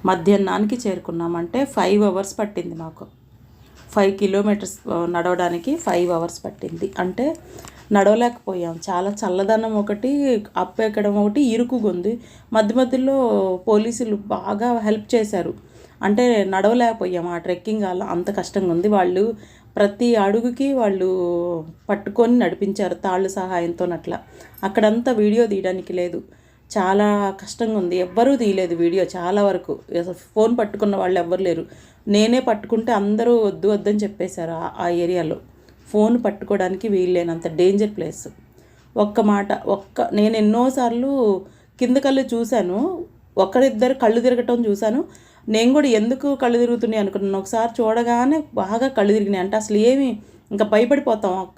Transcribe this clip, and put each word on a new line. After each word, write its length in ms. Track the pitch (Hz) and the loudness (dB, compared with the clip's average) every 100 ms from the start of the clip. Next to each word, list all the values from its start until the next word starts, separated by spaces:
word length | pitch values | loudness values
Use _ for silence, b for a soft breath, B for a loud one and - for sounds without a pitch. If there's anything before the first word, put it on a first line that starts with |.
| 190 | 0
మధ్యాహ్నానికి 680 | 185 165 202 196 185 214 247 | 0 4 2 2 0 -2 -2
చేరుకున్నాం. 600 | 214 180 - 170 170 170 | -4 -6 -6 -6 -4 -4
అంటే 300 | 170 247 277 | -4 -4 -2
ఫైవ్ 380 | - 180 208 | 0 2 4
అవర్స్ 360 | 208 185 196 - | 4 0 -6 -6
పట్టింది 360 | 208 - 170 165 | -6 -6 -10 -10
మాకు. 300 | 160 160 - _ _ - b b b b - | -14 -16 -20 _ _ -20 b b b b -4
ఫైవ్ 260 | - 196 196 | 2 2 2
కిలోమీటర్స్, 720 | 202 190 208 202 185 - - | 0 2 2 0 -4 -12 -6
ఆ, 160 | 170 170 | -4 -2
నడవడానికి 680 | 175 175 180 175 170 254 330 | -2 0 0 0 -2 -4 -4
ఫైవ్ 360 | 220 175 175 | 0 0 0
అవర్స్ 340 | 170 170 - - | 0 -4 -8 -14
పట్టింది. 480 | - - 165 196 - | -12 -12 -8 -8 -4
అంటే 380 | 185 190 277 320 B B B B B | -4 -2 -4 -4 B B B B B
నడవలేకపోయాం, 880 | 208 196 220 240 240 - 185 170 165 - | 4 6 4 2 -2 -8 -6 -6 -8 -4
చాలా 200 | 180 190 | -2 -2
చల్లదనం 680 | 208 208 180 196 220 220 214 | -4 -4 -2 0 0 0 -2
ఒకటి, 360 | 208 208 254 285 277 226 214 - | -2 -4 -2 0 0 0 -2 -6
అప్ 240 | - - | -6 -2
ఎక్కడం 340 | 220 214 208 202 | -2 0 0 2
ఒకటి 260 | 208 214 | 0 2
ఇరుకుగా 480 | 269 220 240 254 208 | 2 2 0 0 -2
ఉంది. 300 | 175 180 233 B B B | -2 -4 -6 B B B
మధ్య 220 | 220 214 240 | 0 2 2
మధ్యలో 420 | 254 262 262 269 247 208 190 185 185 | 2 2 0 2 2 2 0 -2 2
పోలీసులు 480 | 214 226 233 233 208 | 2 2 -4 -4 -4
బాగా 640 | - 196 190 208 240 233 | -4 -6 -4 -2 0 0
హెల్ప్ 380 | 214 214 214 233 | 0 -2 0 0
చేశారు. 380 | 208 202 - - B B B B | 0 -2 -4 -8 B B B B
అంటే 420 | 190 208 247 226 | 0 2 4 2
నడవలేకపోయాం, 840 | 190 190 202 240 240 226 180 180 170 | 2 2 2 4 2 0 -4 -4 -4
ఆ 100 | 170 | -6
ట్రెక్కింగ్ 460 | 170 175 - 214 | -6 -6 -4 -2
అలా 220 | 196 180 208 | -2 -4 -4
అంత 320 | 175 180 202 | -4 -2 -4
కష్టంగా 340 | 175 202 185 | -4 -2 0
ఉంది. 160 | 165 202 | 0 2
వాళ్ళు 460 | 208 180 180 220 214 B B B - | 2 2 2 0 -2 B B B 0
ప్రతి 400 | 202 208 240 226 | 0 2 2 4
అడుగుకి 580 | 196 208 240 240 277 | 4 2 -2 -2 -2
వాళ్ళు 360 | 269 214 190 185 185 175 175 175 170 160 - - | 0 0 0 0 0 -2 -2 -2 -6 -8 -16 -4
పట్టుకొని 500 | 202 208 208 233 247 | -4 -2 0 4 4
నడిపించారు 540 | 185 180 202 196 185 | 2 0 -4 -2 -4
తాళ్ళు 340 | 175 190 180 190 | -4 -2 -2 -2
సహాయంతోనట్లా. 920 | 190 185 180 170 170 180 165 - 180 - B B B | -4 -4 -4 -4 -4 -4 -6 -8 -12 -12 B B B
అక్కడంతా 480 | 196 202 220 226 247 | -2 2 2 2 0
వీడియో 360 | 226 208 220 226 | 2 4 4 2
తీయడానికి 460 | 196 185 185 180 | 0 -2 -4 -6
లేదు, 300 | 180 175 170 - b b b _ 214 | -4 -4 -6 -12 b b b _ -2
చాలా 580 | 185 196 208 202 202 196 | 2 2 2 2 -2 -6
కష్టంగా 360 | - - 226 214 | -14 -6 -2 -2
ఉంది. 200 | 175 180 | -2 -2
ఎవ్వరూ 380 | 180 180 247 277 | -2 2 2 4
తీయలేదు 400 | 220 190 180 170 | 2 0 -2 0
వీడియో 280 | 170 185 | 0 2
చాలా 400 | 175 185 175 202 | -2 -4 -2 2
వరకు. 360 | 202 180 - - - 170 | 2 0 -6 -12 -6 -6
అసలు 140 | 170 | -6
ఫోన్ 440 | 175 - - 220 240 | -10 -8 0 2 2
పట్టుకున్న 380 | 208 208 208 196 | -2 -2 -2 0
వాళ్ళు 240 | 185 185 | 0 0
ఎవ్వరు 220 | 170 180 | 0 -2
లేరు. 240 | 190 165 - B B B - | -2 -2 -6 B B B 0
నేనే 320 | 202 220 247 | 2 4 2
పట్టుకుంటే 520 | 254 214 - 226 226 | 2 -2 -2 -2 0
అందరూ 540 | 220 202 214 233 240 208 | 0 0 0 4 4 2
వద్దు 220 | 165 190 | 0 0
వద్దని 300 | 208 208 208 | 0 0 0
చెప్పేశారు 540 | 202 202 180 - 165 | -2 -6 -8 -6 -8
ఆ, 200 | 165 175 - | -6 -8 -6
ఆ 100 | 175 | -2
ఏరియాలో. 480 | 175 175 180 156 - - b b b - | 0 0 0 -2 -6 -10 b b b -4
ఫోన్ 360 | 208 214 240 | 2 2 2
పట్టుకోవడానికి 640 | 214 202 - 202 180 185 226 | 0 -6 -4 -2 -2 -4 -2
వీల్లేనంత 600 | 196 180 180 170 165 165 | 0 2 0 0 -4 -6
డేంజర్ 480 | 160 180 202 208 208 | 2 2 4 0 -4
ప్లేస్. 320 | 160 - - - - b b b b - | -8 -10 -18 -20 -20 b b b b 0
ఒక్క 240 | 208 208 | 0 2
మాట, 320 | 208 202 202 | 2 2 0
ఒక్క, 480 | 202 - 196 - - - | -4 -2 -4 -4 -4 -2
నేను 220 | 208 214 226 | 2 2 4
ఎన్నోసార్లు 1080 | 214 226 254 262 240 233 262 277 220 190 B B B - | 2 4 2 0 -2 0 -2 2 2 0 B B B -4
కిందకల్లి 460 | 247 254 269 269 262 | 2 2 2 0 0
చూశాను, 720 | 233 226 247 180 190 311 349 - - _ - | -2 0 0 0 -2 -2 -4 -12 -18 _ 0
ఒకరిద్దరు 560 | 190 254 269 214 247 | 2 4 2 4 0
కళ్ళు 280 | 262 247 233 | 2 2 4
తిరగటం 440 | 247 247 240 240 226 | 2 2 0 0 0
చూశాను. 640 | 202 220 254 349 - - _ - | 0 0 -2 -4 -12 -20 _ -2
నేను 240 | 214 240 | 2 4
కూడా 140 | 277 285 | 4 4
ఎందుకు 480 | 220 220 262 285 277 | 2 2 0 -2 0
కళ్ళు 220 | 247 240 | 2 2
తిరుగుతున్నాయి 440 | 240 240 226 220 | 2 2 0 0
అనుకున్నాను. 360 | 196 196 196 196 | -2 -2 -2 -4
ఒకసారి 440 | 196 226 226 226 | -4 -2 -2 0
చూడగానే 640 | 226 226 233 240 254 311 302 | 0 2 2 2 2 0 -2
బాగా 340 | - 190 226 262 | -6 -2 -2 0
కళ్ళు 260 | 262 208 | 2 2
తిరిగినాయి. 300 | 214 202 196 | 2 2 -2
అంటే 140 | 185 214 | -2 -2
అసలు 200 | 214 214 | 0 2
ఏమి, 420 | 226 269 269 220 B B B | 4 4 0 -4 B B B
ఇంకా 140 | 202 214 | -4 2
భయపడిపోతాం 840 | 214 233 285 262 220 208 190 185 | 2 4 2 0 -2 -2 -4 -8